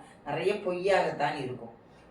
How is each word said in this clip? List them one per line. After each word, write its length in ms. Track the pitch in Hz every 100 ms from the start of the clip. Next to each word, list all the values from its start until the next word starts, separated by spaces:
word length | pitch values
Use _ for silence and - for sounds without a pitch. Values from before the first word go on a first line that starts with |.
| - - 143
நிறைய 280 | 151 185
பொய்யாகத்தான் 840 | 202 185 180 190 185 156 143 143 143
இருக்கும். 320 | 127 123 113 - - - -